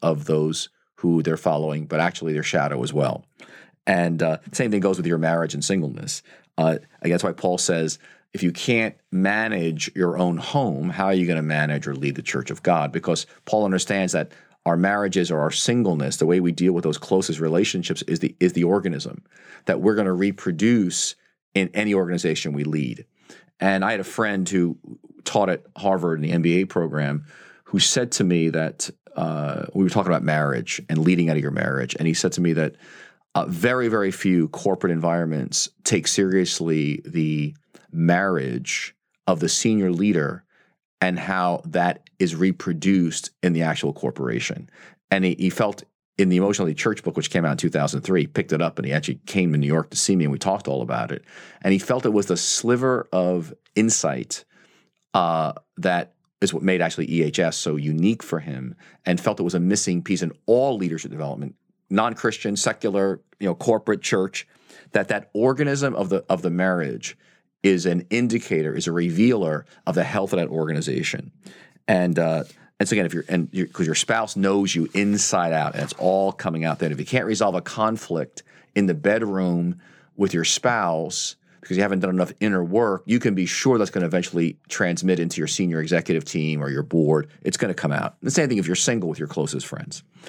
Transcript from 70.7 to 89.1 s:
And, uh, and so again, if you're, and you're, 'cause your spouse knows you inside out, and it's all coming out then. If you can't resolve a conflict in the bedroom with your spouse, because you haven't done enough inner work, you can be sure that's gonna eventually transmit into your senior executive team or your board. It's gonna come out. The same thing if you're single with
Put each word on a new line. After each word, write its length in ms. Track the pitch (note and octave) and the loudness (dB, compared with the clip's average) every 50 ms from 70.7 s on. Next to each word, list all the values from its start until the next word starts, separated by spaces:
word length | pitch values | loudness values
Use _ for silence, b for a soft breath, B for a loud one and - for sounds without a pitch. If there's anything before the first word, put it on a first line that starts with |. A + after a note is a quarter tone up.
| D#2 D2+ D#2+ - C2 C2 E2 - - - - - - _ B B B B B B B B _ - | -2 -2 -2 -2 -2 -2 -2 -4 -6 -6 -10 -14 -20 _ B B B B B B B B _ 0
And, 320 | G#2+ F2+ F2+ F2+ E2 E2+ | 2 2 2 2 2 2
uh, 240 | E2 D#2+ D#2+ D#2 D2+ - b b b b b _ | 2 0 0 -2 -4 -6 b b b b b _
and 80 | G#2 - | -2 0
so 60 | A#2 | 0
again, 140 | G#2 F#2 D#2+ | 0 0 0
if 60 | E2 | -2
you're, 100 | E2 - - | -6 -4 -2
and 220 | F#2 F2+ D#2 C#2+ | -2 -2 -2 -2
you're, 140 | - F#2 F2+ | -2 -4 -4
'cause 220 | - - - F2+ D#2 | -4 -2 -2 -2 0
your 80 | D#2 | 0
spouse 400 | - - - A2+ A2+ A2 G#2+ - | -2 0 0 0 0 -2 -2 -2
knows 400 | G2 G2 G2 G2 G2+ G2 F#2 - | 0 2 2 2 2 2 0 0
you 140 | E2+ D#2+ - - | -2 -2 -2 0
inside 600 | G2 G2+ G2+ G2+ G2+ - - - F#2 F2 E2 D#2+ | 0 0 0 0 0 0 0 0 0 0 2 0
out, 200 | D#2 D2 D2+ - | 0 -2 -2 -4
and 100 | - C#2+ | -6 -6
it's 100 | - - | -6 -6
all 380 | - - F2+ F#2 F#2+ G2 G2 | -2 0 2 2 2 0 0
coming 340 | F#2+ - - E2+ E2 D#2+ E2 | -2 -4 -6 -4 -4 -2 -2
out 120 | D#2+ D#2+ - | -2 -2 -2
then. 140 | F2 D#2+ | -2 -4
If 80 | D2+ C2+ | -4 -4
you 60 | D2+ | -6
can't 200 | - B2+ B2+ G2 | -2 -2 -2 0
resolve 300 | G#2 A2 F#2+ A2 G2+ F2 | 0 0 0 0 0 0
a 60 | F2+ | -2
conflict 840 | F2 - - A2+ A2 A2 A2+ A2 - - F#2 D#2+ - - _ - b b b b b b b | -4 -6 -4 -2 0 0 0 -4 -6 -4 -4 -4 -4 -6 _ -18 b b b b b b b
in 100 | G#2 G2+ | 2 2
the 80 | F#2 E2+ | 2 2
bedroom 840 | D#2 D2 G2 G#2 A2+ A2+ G#2 F#2+ F#2+ F#2 F2+ F2 F2 F2 F2 F2 F2 B B B B B B B | 2 2 2 2 2 0 0 0 0 0 2 2 2 0 -2 -2 -6 B B B B B B B
with 200 | - G2+ F#2 - | -2 -2 0 0
your 80 | E2+ E2 | 0 0
spouse, 920 | - - - - B2+ A#2+ A2+ G2 F2 E2 D#2+ E2 E2+ - - - - - b b b b b | 0 -2 0 0 0 0 2 0 0 0 -2 -4 -4 -6 -6 -6 -6 -8 b b b b b
because 160 | - - F2+ F#2 | -8 -2 0 2
you 60 | G2+ | 2
haven't 160 | G2 G2 F#2+ | 2 2 0
done 100 | F#2+ F#2+ | 0 0
enough 220 | F#2 F#2 F2+ E2+ - - | 2 2 0 0 -2 -2
inner 240 | G#2 G#2+ G2 F#2 F2 | -2 0 0 0 0
work, 400 | E2+ F#2 A2+ A#2+ G#2+ F#2+ F#2 - | 2 2 2 2 2 0 -2 -2
you 140 | - A2+ B2 | 0 0 2
can 160 | - A#2+ G2 | 2 2 2
be 100 | F#2 F#2 | 2 0
sure 320 | E2+ - - - C3 B2+ A2+ | -2 -2 0 2 2 4 4
that's 140 | G#2 F#2 | 2 0
gonna 140 | - G2 F2 | 0 -2 -2
eventually 520 | E2 E2+ F2+ F2+ - - F2 E2+ E2 - - _ _ | 0 0 0 -2 0 0 0 0 0 -2 -6 _ _
transmit 500 | - - G2+ F2 F2 F2 F2 F#2 F#2 E2+ | -4 -2 0 0 0 0 0 0 2 2
into 200 | E2+ E2+ - - | 0 -2 -2 -4
your 80 | D2+ D2+ | -4 -4
senior 340 | - - F#2+ F2 E2 D#2+ | -2 -2 -2 0 0 -2
executive 420 | D#2+ D#2 F2 E2 D#2+ - F2+ D#2+ D2+ | 0 0 0 0 2 0 -2 -2 -2
team 380 | - - D#2+ D#2 D#2 D#2 D2+ D2 | -2 -4 -2 -2 0 -2 -2 -2
or 60 | C#2 | -4
your 140 | C2+ C#2 D2 | -4 -4 -4
board. 440 | - - E2 D#2 D2 D#2 D2+ D2+ B B B | 0 2 2 4 4 4 2 0 B B B
It's 160 | B - F#2 - | B -6 -2 -2
gonna 160 | B2 G2+ F2 | -2 -2 -2
come 180 | - - - | -2 -2 -2
out. 240 | C#3+ C3 - - - _ | -2 -2 -4 -6 -8 _
The 100 | - B2+ | -6 -2
same 180 | D3 - D#3 C3+ | 0 0 2 2
thing 80 | B2 G2+ | 0 0
if 100 | F2+ D#2 | 0 0
you're 80 | F2+ | -2
single 340 | - - - A#2+ A2+ F2+ | 0 0 0 0 -2 -2
with 100 | E2 | -4